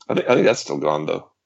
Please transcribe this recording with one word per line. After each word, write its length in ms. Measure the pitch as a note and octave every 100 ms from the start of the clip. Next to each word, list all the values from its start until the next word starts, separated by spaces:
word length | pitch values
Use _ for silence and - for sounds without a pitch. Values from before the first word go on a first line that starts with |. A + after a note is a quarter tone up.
| -
I 80 | -
think, 140 | -
I 40 |
think 120 | C3 E3+
that's 160 | B2
still 160 | - -
gone, 280 | D2+ D2+ D2+
though. 240 | F2 - _